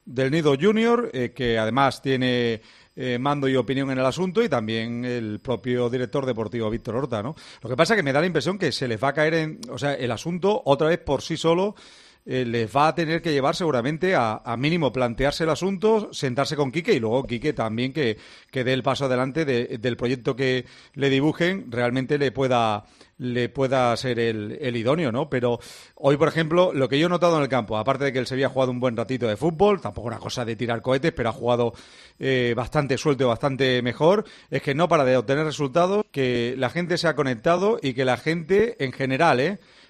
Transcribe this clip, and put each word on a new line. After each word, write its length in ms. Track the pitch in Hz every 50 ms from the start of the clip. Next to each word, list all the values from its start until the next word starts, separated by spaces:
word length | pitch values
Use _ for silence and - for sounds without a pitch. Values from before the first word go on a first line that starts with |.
| -
Del 280 | - 123 127 131 131
Nido 240 | 151 170 147 147 139 135
Junior, 500 | 170 214 214 220 226 233 240 240 240 - -
eh, 180 | 131 123 113 -
que 240 | - 127 117 113 110
además 420 | 110 110 117 139 139 131 - -
tiene, 600 | - 135 135 127 127 127 123 123 120 117 113 110 - - - - - _ -
eh, 220 | 131 127 127 123 120
mando 280 | 131 143 147 143 135
y 80 | 135 131
opinión 360 | 131 117 135 131 135 139 135
en 80 | 131 131
el 60 | 131
asunto, 360 | 131 113 151 185 185 165 220 240
y 60 | 190
también 560 | 139 120 110 110 113 113 113 117 117 120 123
el 340 | 123 123 120 110 107 104 101
propio 480 | - 131 120 - - 127 123 123 123 120
director 340 | 123 127 127 104 - 143 135
deportivo 460 | 131 117 110 110 101 107 117 110 107
Víctor 240 | 113 113 - 120 104
Horta, 260 | 127 147 131 117 104
¿no? 140 | 101 139 160 - - - - -
Lo 80 | - 117
que 60 | 127
pasa 180 | 131 165 190 226
es 40 |
que 60 | 208 151
me 100 | 139 131
da 60 | 147
la 60 | 175
impresión 300 | 185 165 147 120 165 196
que 140 | 190 190 135
se 160 | - - 135
les 140 | 120 113 107
va 80 | 131 143
a 40 | 135
caer 220 | 156 151 160 160
en, 240 | 165 156 156 - - - 117
o 80 | 127
sea, 160 | 120 139 143 139
el 180 | - 131 120
asunto 500 | 113 104 - 165 180 175 180 196 214 - -
otra 220 | 139 139 139 156
vez 100 | 156 175
por 240 | - - 156 139 127
sí 160 | - - 165
solo, 380 | - - 165 170 175 196 214 202 - - - - - - - - _ -
eh, 200 | - 127 127 127
les 300 | 117 117 117 113 104 -
va 120 | 139 151 160
a 60 | 151
tener 260 | 175 165 151 165 165
que 100 | - 165
llevar 240 | 147 139 127 151 170
seguramente 600 | - 180 156 135 120 113 143 160 156 180 185 185
a, 260 | 143 117 110 107 - -
a 140 | 123 117
mínimo 340 | 117 135 151 175 175 147 123
plantearse 520 | 104 127 123 117 113 - 131 143 143 - 165
el 60 | 160
asunto, 580 | 147 - 175 196 196 170 214 214 226 214 202 - -
sentarse 420 | - 147 131 123 139 135 131 151
con 160 | 143 143 131
Quique 220 | 117 175 165 - 196
y 60 | 127
luego 260 | 113 110 117 135 135
Quique 260 | - 120 110 127 151 -
también 400 | - 113 110 110 117 127 135 135
que, 240 | 160 139 113 104 - - - - - - _
que 120 | - 135 117
dé 100 | 127 131
el 80 | 131 107
paso 220 | 143 123 - 143
adelante 400 | 131 123 123 131 139 127 160 160
de, 320 | 139 123 120 120 - 135 113
del 180 | 110 127 117
proyecto 380 | - 127 120 135 127 110 147 127
que 300 | 123 135 131 127 123 120 - - - - - -
le 140 | 139 135 139
dibujen, 640 | 135 135 143 156 - - 170 180 190 190 - -
realmente 460 | 117 123 120 120 123 131 131 120 147 143
le 120 | 143 127
pueda, 520 | - 135 135 127 127 120 113 110 104 104 - - - - - _ _
le 320 | - 127 123 120 123 120 117
pueda 460 | - 139 135 127 135 131 123 120 117
ser 220 | - - 127 120 117
el, 400 | 117 117 110 107 104 107 127 -
el 140 | 143 123 117
idóneo, 360 | 120 107 123 151 175 165 120
¿no? 180 | 107 127 156 147
Pero 300 | 139 123 120 120 120 - - - - - - - _
hoy, 220 | - - 139 147
por 100 | 139 160
ejemplo, 440 | 147 135 160 165 151 165 175 185 185 -
lo 140 | 139 131
que 120 | 113 139 143
yo 80 | 165
he 20 | 175
notado 280 | 175 165 175 175 165
en 60 | 151 139
el 60 | 120
campo, 280 | 131 123 110 92 110
aparte 260 | 107 107 135 135 131 143
de 100 | 139 120
que 60 | 131
el 80 | 117
Sevilla 200 | - 131 131 135
ha 40 | 127
jugado 200 | 131 135 131 127
un 100 | 123 123
buen 140 | 131 127 113
ratito 280 | 117 113 - 131 113 120
de 120 | 110 104
fútbol, 440 | 98 139 175 160 156 202 208 202 160
tampoco 260 | - 104 - - 107 117
una 100 | 110 -
cosa 260 | - 107 - 127 120
de 100 | 113 113
tirar 260 | 110 127 113 117 113 -
cohetes, 300 | 127 131 139 165 165 -
pero 160 | 147 117 113
ha 40 | 135
jugado, 400 | - 117 120 123 117 120 117 - - - - - - - - _ -
eh, 340 | 135 135 131 127 123 120 117
bastante 420 | 120 117 - - 151 143 131 131
suelto 260 | 117 - 156 139 127 135
y 40 |
bastante 540 | 120 113 110 147 139 135 123 135 131 127 123
mejor, 440 | 120 123 117 - 151 170 202 214 214 - - - - -
es 100 | 143 139
que 140 | - 147 135
no 120 | 151 180
para 160 | 160 170 156 135
de 120 | 127 127
obtener 280 | 127 110 113 135 151 156
resultados, 600 | 156 135 151 147 131 123 170 175 185 202 208 214 _
que 420 | - 139 131 123 123 120 117 120 123
la 120 | 131 127 117
gente 280 | - 175 180 160 175
se 100 | - 170
ha 80 | 160 123
conectado 640 | 147 139 131 123 107 - 165 175 180 196 208 233 -
y 120 | - 135 117
que 120 | 135 131
la 120 | 127 123
gente 640 | 113 - 151 165 175 156 143 190 202 220 240 - - 139
en 80 | 127
general, 480 | - - 135 127 131 131 170 160 131 123
¿eh? 180 | 139 180 208 - - - - - -